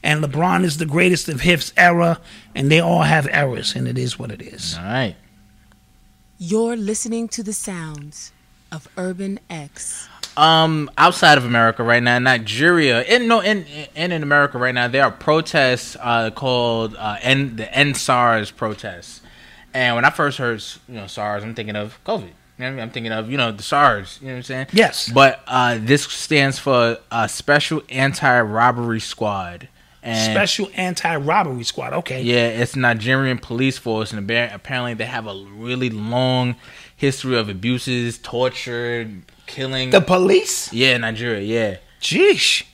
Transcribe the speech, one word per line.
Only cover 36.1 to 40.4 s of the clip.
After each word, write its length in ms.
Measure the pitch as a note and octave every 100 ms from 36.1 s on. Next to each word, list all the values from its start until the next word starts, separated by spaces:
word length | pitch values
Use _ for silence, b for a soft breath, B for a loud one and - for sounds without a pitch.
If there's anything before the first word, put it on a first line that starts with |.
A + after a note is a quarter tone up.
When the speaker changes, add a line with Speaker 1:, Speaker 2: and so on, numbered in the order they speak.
| B2 B2+ B2+ B2 A#2+ B B B B
Speaker 2:
history 420 | C#3+ C#3 C3 B2
of 120 | G#2
abuses, 680 | F#2+ A2+ B2 - B2 A#2+ A2+
torture, 920 | - A#2+ B2+ B2+ - A#2+ A#2+ A#2+ A2+ G2 E2 _ -
killing. 460 | - C3 C3 B2+
Speaker 1:
The 100 | F#3+
police? 720 | - F#3 F#3 C4+